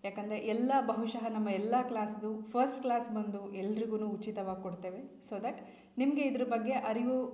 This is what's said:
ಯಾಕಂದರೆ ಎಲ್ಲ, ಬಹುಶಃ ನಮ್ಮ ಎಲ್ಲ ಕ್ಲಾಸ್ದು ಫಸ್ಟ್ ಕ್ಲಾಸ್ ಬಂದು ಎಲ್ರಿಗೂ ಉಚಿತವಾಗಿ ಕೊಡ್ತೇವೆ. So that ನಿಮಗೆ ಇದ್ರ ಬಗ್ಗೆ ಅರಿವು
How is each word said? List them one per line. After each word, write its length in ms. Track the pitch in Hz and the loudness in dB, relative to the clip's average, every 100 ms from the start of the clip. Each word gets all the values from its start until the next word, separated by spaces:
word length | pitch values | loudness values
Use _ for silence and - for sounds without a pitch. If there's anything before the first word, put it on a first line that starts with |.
ಯಾಕಂದರೆ 340 | 196 196 208 214 | -8 -6 -4 -2
ಎಲ್ಲ, 340 | 220 226 254 269 220 | 0 2 4 4 4
ಬಹುಶಃ 400 | 214 226 240 226 | 0 0 -2 -2
ನಮ್ಮ 200 | 214 208 | 0 2
ಎಲ್ಲ 260 | 190 214 247 247 | 2 4 2 2
ಕ್ಲಾಸ್ದು 540 | 220 214 - 214 214 | -2 -2 -2 -4 -4
ಫಸ್ಟ್ 400 | - 240 269 - | -2 2 2 2
ಕ್ಲಾಸ್ 280 | 254 233 233 | 0 0 0
ಬಂದು 440 | 214 208 202 202 | -2 -2 -4 -6
ಎಲ್ರಿಗೂ 520 | 196 196 220 226 214 214 | -4 -2 0 0 0 0
ಉಚಿತವಾಗಿ 560 | 190 214 214 190 190 | -2 -4 -4 -4 -4
ಕೊಡ್ತೇವೆ. 580 | 185 175 185 190 277 - - | -6 -6 -8 -8 -12 -16 -8
So 60 | 202 | -4
that 200 | 233 - - - - - | -4 -6 -14 -18 -10 0
ನಿಮಗೆ 240 | 277 294 | 2 4
ಇದ್ರ 220 | 277 233 | 2 2
ಬಗ್ಗೆ 300 | 247 233 214 | 2 2 2
ಅರಿವು 520 | 214 214 220 247 254 254 | 0 2 2 4 2 0